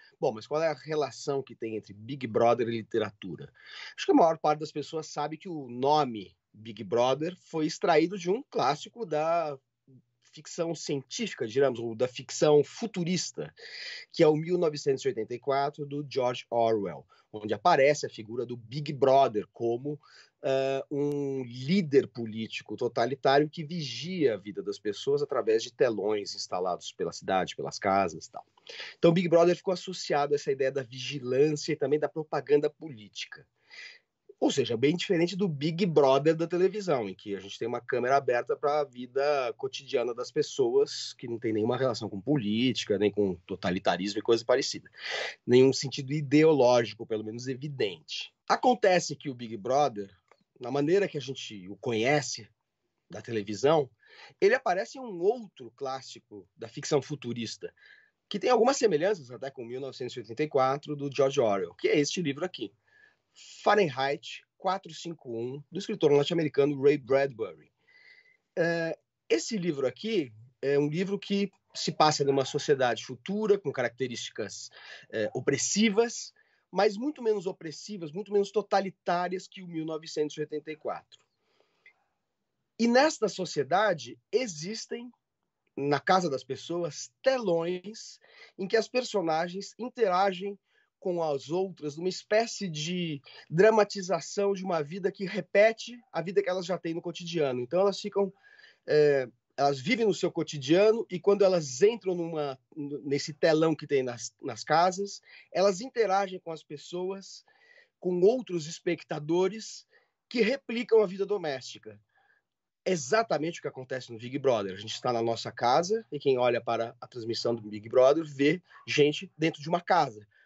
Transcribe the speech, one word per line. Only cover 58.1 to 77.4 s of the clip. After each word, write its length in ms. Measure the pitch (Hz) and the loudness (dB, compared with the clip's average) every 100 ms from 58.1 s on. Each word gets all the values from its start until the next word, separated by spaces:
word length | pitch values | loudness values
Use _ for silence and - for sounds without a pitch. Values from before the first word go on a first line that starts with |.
| _ _ | _ _
que 100 | 202 | -4
tem 100 | 247 | 2
algumas 280 | 247 233 277 | 4 4 4
semelhanças 540 | 233 151 185 202 123 | 2 2 0 -2 -8
até 200 | 120 131 | -12 -12
com 140 | - 117 | -12 -10
mil 160 | 127 | -10
novecentos 340 | 135 127 123 - | -10 -10 -10 -10
e 40 | |
oitenta 240 | 110 113 | -10 -4
e 40 | 151 | 0
quatro, 480 | 139 131 143 147 147 | 2 2 0 -4 -6
do 180 | 139 | -4
George 280 | 135 135 139 | 2 2 4
Orwell, 340 | 113 98 87 - | 2 2 -2 -2
que 140 | - | 2
é 100 | 151 | 4
este 220 | 143 - | 2 0
livro 240 | 156 139 185 | -4 -4 -8
aqui, 260 | - 107 - _ _ _ _ _ _ - - | -6 -10 -10 _ _ _ _ _ _ -20 -2
Fahrenheit 800 | - 208 175 127 135 151 - - - _ | 2 4 2 0 -2 -2 -8 -16 -18 _
quatro 360 | 185 190 170 | -4 -4 -6
cinco 440 | 156 170 160 127 113 | -14 -12 -12 -8 -6
um, 260 | 120 139 - | -6 -8 -10
do 80 | 165 | -10
escritor 320 | 196 214 151 | -8 2 6
norte-americano 720 | 143 143 170 156 - 143 139 | 6 4 0 2 2 2 4
Ray 160 | 139 147 | 4 4
Bradbury. 760 | 113 135 139 110 101 78 _ _ _ _ _ - _ _ _ - | 2 2 2 -2 -8 -10 _ _ _ _ _ -20 _ _ _ -2
É, 400 | 170 170 165 - _ _ - | 0 0 -4 -6 _ _ -2
esse 260 | 339 - 220 | -2 0 -2
livro 320 | 175 139 131 | -2 -2 -4
aqui 460 | - 214 220 131 107 117 _ | -4 -2 -2 -2 -8 -20 _
é 160 | 135 143 | 0 2
um 120 | 147 | 2
livro 280 | 156 190 202 | 0 -2 -4
que 320 | - 202 202 - _ | -2 0 -2 -6 _
se 180 | - - | -8 -4
passa 340 | 151 151 147 139 | 4 4 4 2
numa 180 | 139 | 2
sociedade 640 | 160 151 - 139 123 113 - | 0 -2 0 2 2 0 -6
futura, 520 | 123 - 202 214 202 | -12 -6 -2 2 2
com 140 | 151 | 0
características, 1000 | 127 120 117 131 113 - - 101 - - - - - - | -2 -4 -4 -6 -6 -10 -8 -10 -10 -16 -20 -20 -20 -8
é, 200 | 110 107 | -4 -2
opressivas, 1000 | 127 123 139 - 196 220 196 233 - - - _ _ _ | -2 -2 0 0 2 4 4 0 -4 -14 -18 _ _ _
mas 260 | 185 208 202 | 0 2 0
muito 240 | 269 294 | -4 -2
menos 240 | 233 208 | 0 0